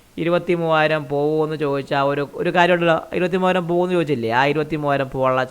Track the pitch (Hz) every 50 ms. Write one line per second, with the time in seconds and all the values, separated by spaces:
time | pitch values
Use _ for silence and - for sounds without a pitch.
0 | _ _ - - 165 170 175 170 170 180 175 170 165 165 160 156 156 151 156 156
1 | 147 135 143 143 147 151 156 156 156 151 156 139 151 143 139 139 135 - 147 139
2 | 139 139 143 143 143 139 - - 165 175 165 180 175 175 180 170 170 170 160 165
3 | - - - - 180 180 180 185 185 185 180 185 170 165 175 175 180 180 180 175
4 | 165 147 147 117 113 110 113 123 139 143 143 156 151 151 165 151 147 143 139 139
5 | 139 131 135 135 131 131 131 127 127 127